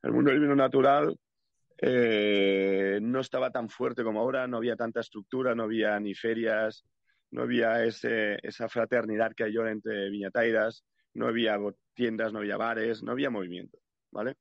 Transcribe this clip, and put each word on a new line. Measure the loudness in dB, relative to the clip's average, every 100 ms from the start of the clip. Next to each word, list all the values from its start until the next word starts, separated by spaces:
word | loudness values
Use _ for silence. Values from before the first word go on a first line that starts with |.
El | 0
mundo | 2 4
del | 4
vino | 4
natural, | 4 4 4 6 4 2 -2 _ _ _ _ _ _
eh, | 2 4 4 4 4 4 4 4 2 2 2 0
no | 0 -2
estaba | -2 -2 -2
tan | -2 -6
fuerte | -4 -4 -2
como | -2 0
ahora, | 0 0 -2
no | -2
había | -2 -2
tanta | -2 -4
estructura, | -6 -10 -6 -2 0
no | 0
había | -2 0 0 0
ni | -2
ferias, | -4 -2 -2 0 0 -2 -4 _ _ _ _ _
no | -8
había | -2 2 2 2
ese, | 0 -2 -2 0 0 -2
esa | -6 -8 -6
fraternidad | -2 0 0 0 0 0
que | 0
hay | -2 0
ahora | -2
entre | -4 -4 -4 -4
viñatairas, | -4 -4 0 2 2 0 -2 _ _ _
no | -4 -2
había | 0 0 0
bo-, | -2 -8 _
tiendas, | -4 -2 0 -4
no | -4
había | -4 -2
bares, | -2 -2 -2 -2
no | -4
había | -4 -2
movimiento, | -4 -6 -10 -14 -20 _ _ _
¿vale? | -8 -6 -8